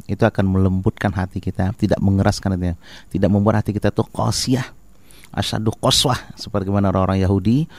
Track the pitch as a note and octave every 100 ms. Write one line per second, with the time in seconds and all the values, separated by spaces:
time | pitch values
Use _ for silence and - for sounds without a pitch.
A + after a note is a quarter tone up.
0 | - G2 A2 - G2 F#2+ F#2+ F#2 G#2 -
1 | G#2 F#2+ F#2 G2 F#2 - F#2 - G2+ -
2 | G2 G2 G2 G2 G2+ F2+ F2+ E2+ - -
3 | - - G2 G2+ G2+ A2+ G#2+ G2+ G#2 -
4 | A2 - A2+ - - B2+ B2 - - -
5 | - - - - - - A2 - B2+ -
6 | C#3+ A#2+ - - - G#2 F#2+ G2+ G2 F#2+
7 | F#2 F#2+ F#2+ G2 F#2+ C3 E3